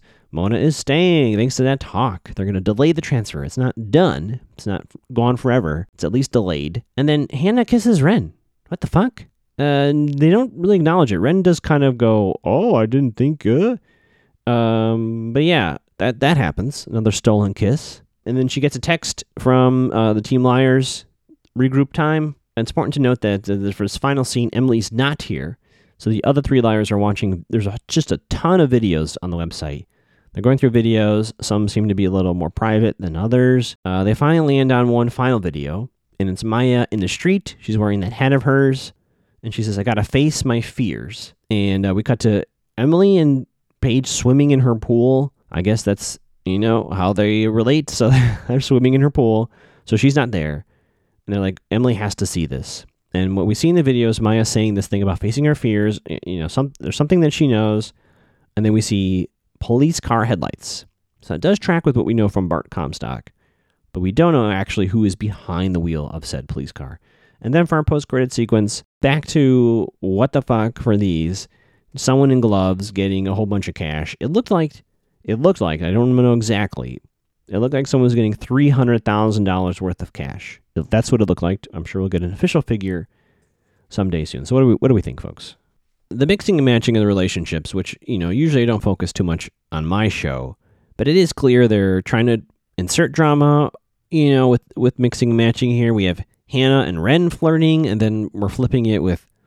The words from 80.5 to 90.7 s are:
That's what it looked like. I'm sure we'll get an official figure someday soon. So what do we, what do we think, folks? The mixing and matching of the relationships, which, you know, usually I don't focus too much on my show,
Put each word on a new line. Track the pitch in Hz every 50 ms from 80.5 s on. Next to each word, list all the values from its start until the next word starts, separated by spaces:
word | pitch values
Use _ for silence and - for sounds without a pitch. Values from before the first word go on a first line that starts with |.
| - - _ _ _
That's | - 78 - - 110 113 -
what | - 117
it | 107 92
looked | 90 - -
like. | 85 95 101 - - -
I'm | 87 82
sure | - - 95
we'll | 95 98
get | 92 87 87
an | 87 92
official | - - 180 - 165 135
figure | - 120 104 95 95 92 85 78 - _ _ _ _ _ _ _ _ _ _ _ _ _ _ _ _
someday | - - 101 95 85 82 78
soon. | - - - 69
So | - 123
what | 131
do | 135 127
we, | 107
what | - - -
do | 127
we | 101
think, | - - 64 -
folks? | - - - - - - - _ _ _ _ _ _ _ _ _ _ _
The | - 117 135
mixing | 151 196 208 - - 196 160
and | 139
matching | 127 120 117 - - 117 110
of |
the | 107 104
relationships, | 101 98 92 95 - 92 85 - - 80 78 - -
which, | 95 90 - - -
you | - - 123 98
know, | 87 85
usually | 92 123 156 160 151 131 120
I |
don't | 117 117 104
focus | - 104 95 - 90 87 -
too | - 98
much | 87 82 80 - - - _ _ _
on | - 78 78
my | 80 90 101 110 113
show, | - - - 78 67 64 65 65 - - _ _